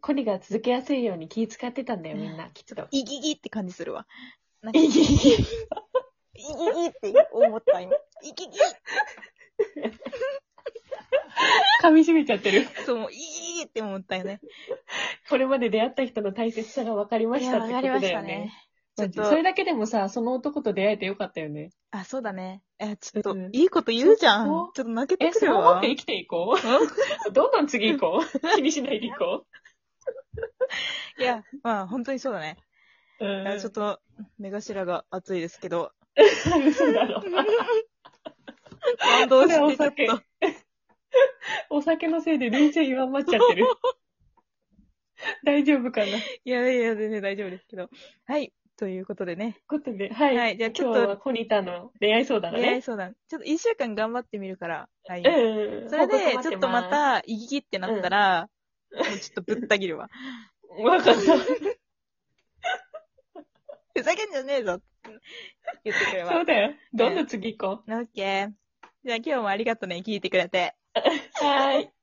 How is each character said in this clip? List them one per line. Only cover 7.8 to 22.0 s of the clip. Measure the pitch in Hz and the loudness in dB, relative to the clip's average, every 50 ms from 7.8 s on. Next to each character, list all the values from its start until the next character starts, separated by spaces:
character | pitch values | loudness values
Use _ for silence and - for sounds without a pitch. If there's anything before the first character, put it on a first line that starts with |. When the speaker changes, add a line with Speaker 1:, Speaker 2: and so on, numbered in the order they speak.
Speaker 2:
今。 | 370 - 539 587 - _ _ - - | 2 -2 -2 -2 -2 _ _ -20 -20
イ | 294 - | -16 -14
ギ | - 370 | -14 -14
ギ。 | - - 403 587 719 - - _ - - - - - - - - - _ _ - _ _ - 427 - - 302 - 226 220 233 - 539 587 480 453 539 554 554 _ _ _ - _ 508 _ 466 _ _ 539 - - _ - 571 - - - - - - 932 932 - 784 831 932 932 | -12 0 0 0 0 0 -8 _ -8 -2 -2 -2 -4 -4 -20 -20 -20 _ _ -20 _ _ -4 -4 -4 -4 -8 -8 -8 -8 -8 -14 -12 -8 -6 -6 -6 -6 -8 _ _ _ -16 _ -16 _ -16 _ _ -16 -16 -8 _ -2 -2 -2 -2 -4 -2 2 4 4 4 4 4 4 6 6
Speaker 1:
噛 | 330 311 | 8 8
み | 320 311 | 8 8
締 | 320 330 | 8 4
め | 320 285 | 2 4
ち | - 226 | 2 -2
ゃ | |
っ | 196 | 0
て | - 208 | 2 4
る。 | 190 202 - - - - - | 4 4 2 2 -8 -10 -4
Speaker 2:
そ | - 247 | -4 -4
う、 | 226 | -4
も | 220 | -4
う | - - | -8 -10
イ | |
ギ | - - 320 302 330 330 339 339 | -14 -16 -16 -14 -12 -12 -10 -8
ギ | 339 302 | -10 -10
っ | - | -8
て | _ 233 | _ -8
思 | 220 208 196 | -8 -6 -8
っ | 190 190 | -10 -8
た | _ 190 | _ -8
よ | 185 185 | -6 -6
ね。 | 185 196 214 - - - - - - - - _ - - - - - - - _ - | -8 -10 -10 -16 -20 -20 -20 -10 -10 -10 -10 _ -12 -8 -8 -8 -8 -10 -12 _ -2
Speaker 1:
こ | 294 254 | 0 0
れ | 262 | 2
ま | 262 269 262 | 2 2 0
で | 240 226 | 0 0
出 | 190 220 | 2 0
会 | 226 254 | 0 0
っ | 247 | 0
た | - 269 | -4 -4
人 | 247 - 226 | -4 -4 -4
の | 208 196 196 | -4 -4 -4
大 | - 233 226 226 | -2 -4 -2 -2
切 | 220 226 - | -4 -8 -8
さ | - - 233 | -6 -6 -4
が | 226 226 | -4 -2
分 | 202 208 208 | -4 -4 -2
か | 240 | -2
り | 220 226 | -2 0
ま | 226 240 285 | 0 0 -2
し | 254 254 | -2 0
た | 254 220 226 | 0 -2 -2
っ | |
て | 220 247 | -2 -4
こ | 247 | -2
と | |
だ | |
よ | |
ね。 | |
Speaker 2:
い | 262 | -2
や、 | 262 254 | 0 0
分 | 269 | 0
か | 196 | 0
り | |
ま | 190 | 0
し | 175 | -2
た | - - | -4 -6
ね。 | - - 202 208 214 - - _ _ _ _ _ _ _ - | -8 -8 -8 -8 -10 -12 -16 _ _ _ _ _ _ _ -6
Speaker 1:
マ | 208 196 | -6 -4
ジ。 | 180 | -2
Speaker 2:
ち | 214 | -2
ょ | 214 | 2
っ | |
と | 214 | 4
Speaker 1:
そ | 302 | 4
れ | 320 330 | 4 4
だ | 370 370 | 2 0
け | 381 392 | 0 -2
で | 381 330 | 0 0
も | 240 208 | -2 -2
さ、 | 220 - 220 196 196 | -2 0 -2 -2 -2
そ | - 247 | -2 -4
の | 226 240 254 | -2 -2 -4
男 | 254 247 302 294 302 - | -2 -4 -4 -6 -4 -4
と | 226 196 | -4 -2
出 | 190 196 | 0 0
会 | 208 214 | 0 0
え | 202 | 0
て | 196 | -4
よ | 185 196 | -6 -6
か | - 202 | -6 -8
っ | - _ | -8 _
た | 165 | -10
よ | 156 151 | -10 -8
ね。 | 147 151 151 190 _ _ _ _ | -8 -10 -12 -14 _ _ _ _
Speaker 2:
あ、 | - 202 | -12 -12